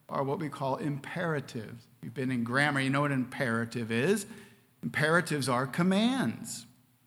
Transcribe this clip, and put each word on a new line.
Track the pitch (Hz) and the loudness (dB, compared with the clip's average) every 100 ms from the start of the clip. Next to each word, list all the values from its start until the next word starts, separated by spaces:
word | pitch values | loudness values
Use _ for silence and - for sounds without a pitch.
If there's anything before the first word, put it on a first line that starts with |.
| - | -6
are | 147 | -2
what | 139 143 | -2 -2
we | 156 | -4
call | - 135 131 | -4 -2 -2
imperatives. | 151 143 - - 170 151 143 120 107 117 - - | -2 -4 -6 -4 -2 -2 -4 -8 -10 -12 -18 -14
You've | - | -12
been | 117 131 | -4 -2
in | 127 | 0
grammar, | 117 127 147 139 | 0 2 4 2
you | 135 | 2
know | 135 | 2
what | 147 | 2
imperative | 135 120 - 135 113 113 120 113 | 2 -2 -2 0 0 0 -4 -2
is. | 113 147 214 - - - - _ _ | 2 4 2 0 -14 -18 -20 _ _
Imperatives | - - 151 170 170 147 131 | -6 0 4 4 4 0 0
are | 123 131 | 0 0
commands. | 147 175 190 226 262 131 - - - - - _ _ | 2 4 4 4 2 -2 -4 -8 -12 -14 -20 _ _